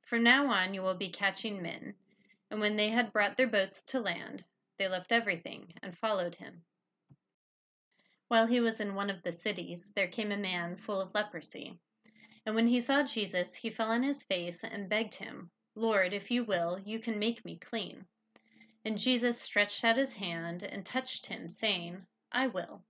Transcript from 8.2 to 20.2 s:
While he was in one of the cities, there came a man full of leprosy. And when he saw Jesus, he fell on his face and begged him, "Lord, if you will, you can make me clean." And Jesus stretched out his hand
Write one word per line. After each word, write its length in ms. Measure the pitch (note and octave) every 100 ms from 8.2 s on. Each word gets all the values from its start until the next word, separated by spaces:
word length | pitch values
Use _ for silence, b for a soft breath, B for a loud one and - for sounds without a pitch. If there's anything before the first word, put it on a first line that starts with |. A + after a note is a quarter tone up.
| _
While 180 | A#3 A3+
he 120 | A#3+
was 220 | A#3 A3+
in 140 | G#3
one 160 | G3 G3+
of 120 | F#3
the 100 | F3+
cities, 600 | E3+ G#3+ F#3 F3 F3 -
there 160 | - F3+
came 240 | G3+ G#3
a 60 | G3+
man 400 | G3 F3+ E3+ F3
full 200 | - G3
of 140 | F#3
leprosy. 680 | G#3 G#3 E3 D#3 - - F3 _ _ B B B B -
And 80 |
when 140 | A3 A#3
he 120 | B3
saw 220 | A#3+ C#4
Jesus, 520 | C#4+ A3+ F#3+ F3+ F3+
he 140 | - A3+
fell 220 | A3+ A3
on 120 | A#3
his 200 | C4+ C#4+
face 420 | - F#3 F3 E3
and 240 | - G3+ F#3+
begged 280 | G#3+ A3 -
him, 340 | A3 - E3+ _ _
"Lord, 400 | - A3+ G#3 F#3
if 160 | G3 -
you 120 | A#3+
will, 360 | G#3+ F3+ E3+ F#3
you 220 | G3 A3
can 180 | A#3 G#3
make 260 | G#3+ A3+
me 140 | - E3+
clean." 480 | - A3+ F3 - F#3 _ _ b b b b b A3
And 100 | G#3
Jesus 420 | B3+ B3 A#3+ A#3
stretched 460 | - G#3 G#3 -
out 140 | A3+ A3+
his 160 | C4+
hand 480 | -